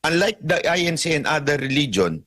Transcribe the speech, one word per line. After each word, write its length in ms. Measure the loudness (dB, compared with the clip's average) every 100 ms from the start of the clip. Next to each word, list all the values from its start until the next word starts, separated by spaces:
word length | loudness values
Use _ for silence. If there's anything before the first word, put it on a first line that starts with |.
Unlike 340 | 2 2 0 -2
the 120 | -2 0 2
I 160 | 0
N 160 | 0 -2
C 160 | -2 -2
and 80 |
other 320 | 0 -2 0 -2
religion 640 | 0 0 0 0 0 0